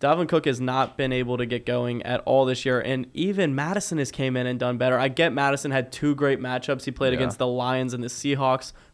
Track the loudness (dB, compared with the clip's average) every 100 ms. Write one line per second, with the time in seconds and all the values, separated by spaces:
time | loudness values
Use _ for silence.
0 | 2 2 2 2 2 0 0 0 0 0
1 | -2 0 -2 -2 -2 -4 -2 -2 0 -2
2 | -4 -2 2 4 4 2 0 0 0 -2
3 | -4 -2 -2 2 0 0 -2 -2 -2 -2
4 | -2 -2 -2 0 -2 -2 -2 0 2 2
5 | 2 2 2 2 2 0 0 -2 -2 -2
6 | 0 2 2 0 -2 -4 -2 -4 -4 -2
7 | 0 2 0 -2 -2 0 0 0 0 -4
8 | -6 -4 -2 2 2 2 -2 -18 -14